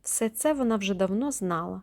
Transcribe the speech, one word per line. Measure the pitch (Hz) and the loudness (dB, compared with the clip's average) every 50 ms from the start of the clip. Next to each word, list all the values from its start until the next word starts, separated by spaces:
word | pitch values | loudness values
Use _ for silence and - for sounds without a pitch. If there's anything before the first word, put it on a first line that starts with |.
Все | _ - - - 226 220 | _ -4 -2 0 0 -2
це | 226 - - 302 311 | -2 0 0 0 2
вона | 277 262 226 220 | 2 2 2 2
вже | 214 196 196 202 | 0 0 -2 0
давно | 180 190 190 190 214 262 294 | 2 2 2 2 0 0 0
знала. | 269 - 190 180 170 160 170 175 185 190 | -2 -2 -2 0 0 -2 -2 -4 -8 -10